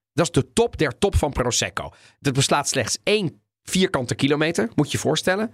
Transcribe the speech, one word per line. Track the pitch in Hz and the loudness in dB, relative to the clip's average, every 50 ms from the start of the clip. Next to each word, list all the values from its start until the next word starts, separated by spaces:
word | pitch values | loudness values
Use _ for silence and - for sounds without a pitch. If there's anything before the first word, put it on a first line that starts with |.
| _ _ _ | _ _ _
Dat | - 170 | -2 -2
is | 160 | 2
de | - 147 - - _ | 2 0 0 0 _
top | - 226 233 - - | 0 0 0 0 -2
der | 160 135 - - | -2 -2 0 0
top | - 202 - | 0 2 2
van | - - 147 | 2 0 0
Prosecco. | 127 - 123 120 - - 113 95 - - - 80 - - - - _ _ | -2 -2 -2 -2 0 -2 -2 -4 -4 -8 -10 -10 -14 -18 -20 -20 _ _
Dat | - 143 127 | -4 -2 0
beslaat | 139 135 - 175 147 139 - | 0 2 2 2 0 0 0
slechts | - 135 110 - - - - | -2 -2 -2 -2 -4 -4 0
één | - 208 214 196 143 - - _ _ _ _ _ | 0 0 0 0 -2 -6 -8 _ _ _ _ _
vierkante | - - 185 185 - - 143 127 - 120 | -4 0 0 2 2 0 -2 -4 -4 -2
kilometer, | - 139 139 147 143 156 160 170 - 220 233 - | 0 0 2 2 2 2 0 0 0 -2 0 0
moet | - 147 - | 0 0 0
je | - - | -2 -2
je | - | -2
voorstellen. | 123 151 160 - 190 185 202 220 - | 0 0 0 0 0 0 0 -2 -4